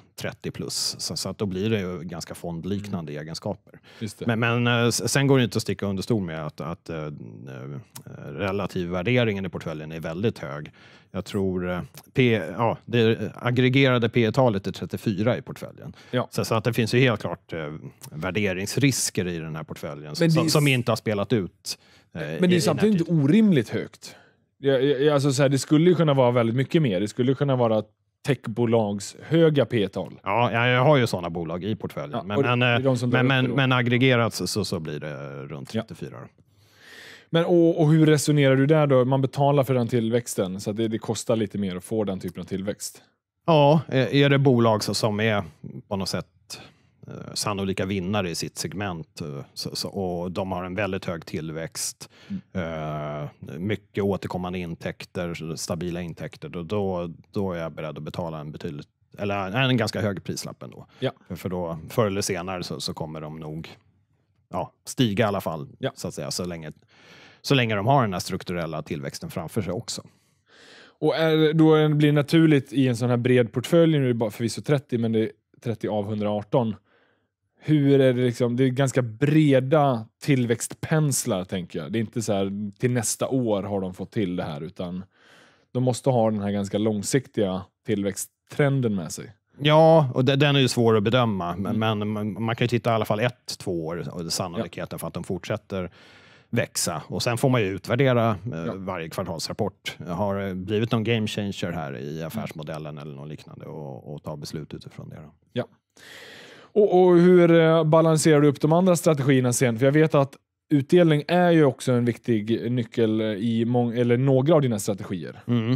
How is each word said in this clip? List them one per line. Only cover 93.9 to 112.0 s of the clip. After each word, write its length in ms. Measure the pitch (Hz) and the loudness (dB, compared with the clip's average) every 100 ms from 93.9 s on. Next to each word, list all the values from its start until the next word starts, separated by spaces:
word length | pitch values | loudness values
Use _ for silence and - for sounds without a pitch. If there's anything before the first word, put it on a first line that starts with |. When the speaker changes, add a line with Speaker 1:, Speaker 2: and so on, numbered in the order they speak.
| 85 78 | -6 -8
Speaker 1:
och 200 | - 85 | -8 -6
sannolikheten 640 | - 95 87 113 - 87 80 | -6 -6 -6 -8 -10 -12 -10
Speaker 2:
Ja. 20 | |
Speaker 1:
för 100 | 82 | -10
att 60 | |
de 100 | 87 | -8
fortsätter 680 | 82 92 - - - 98 87 - - - - _ _ | -8 -8 -6 -8 -6 -8 -8 -12 -20 -20 -20 _ _
växa. 520 | 117 - - - 80 - | -4 -4 -4 -6 -6 -8
Och 160 | 90 | -6
sen 140 | 123 117 | -4 0
får 120 | 139 | 2
man 120 | 127 | 2
ju 60 | 98 | 0
utvärdera, 600 | 95 - 120 135 123 113 | -4 -4 0 2 2 2
eh, 360 | 107 110 80 85 | -2 -6 -8 -8
Speaker 2:
Ja. 80 | 95 | -8
Speaker 1:
varje 340 | 95 92 82 | -8 -8 -8
kvartalsrapport. 880 | - 90 82 - 87 101 - - - 78 | -8 -8 -8 -8 -6 -6 -8 -14 -14 -10
Har 280 | 87 104 98 | -6 -4 -4
det 200 | 98 92 | -6 -8
blivit 360 | 92 104 113 | -4 -2 0
någon 120 | 117 | -2
game 240 | 110 117 107 | 0 -2 -2
changer 440 | - 101 95 - | -4 -6 -6 -8
här 260 | 85 76 64 | -8 -8 -10
i 160 | 69 78 | -10 -10
Speaker 2:
Mm. 120 | 80 | -10
Speaker 1:
affärsmodellen 720 | 78 78 82 76 78 76 76 | -8 -10 -10 -12 -10 -12 -12
eller 180 | 76 69 | -14 -14
något 120 | 71 | -14
liknande 360 | 76 - - - | -16 -18 -20 -16
och, 480 | 76 71 64 - | -14 -12 -14 -14
och 100 | 73 | -14
ta 120 | - 76 | -12 -12
beslut 360 | 73 80 73 | -12 -12 -12
utifrån 360 | - - - - | -16 -16 -18 -18
det 60 | 82 | -18
då. 160 | 78 _ _ | -20 _ _
Speaker 2:
Ja. 120 | 123 120 _ _ _ - - - - - - - | -8 -8 _ _ _ -20 -20 -20 -20 -20 -20 -4
Och, 280 | - 202 180 | 2 6 8
och 160 | 185 175 | 8 8
hur, 340 | 175 180 170 165 | 8 8 8 8
eh, 240 | 160 165 | 6 6
balanserar 580 | 160 160 160 160 165 147 | 6 6 6 4 6 6
du 60 | 147 | 6
upp 140 | 131 | 4
de 120 | 151 | 4
andra 220 | 165 185 175 | 4 4 4
strategierna 580 | 180 151 135 131 127 | 4 2 4 4 4
sen? 260 | 120 127 113 | 2 2 2
För 60 | 135 | 4
jag 60 | |
vet 220 | 147 156 151 | 4 4 4
att 200 | 135 - _ _ - | 2 -2 _ _ 0
utdelning 540 | 147 131 180 170 151 147 | 0 4 6 6 4 2
är 240 | 175 175 | 2 4
ju 120 | 165 | 6
också 280 | 147 127 - | 4 2 0
en 140 | 123 | 0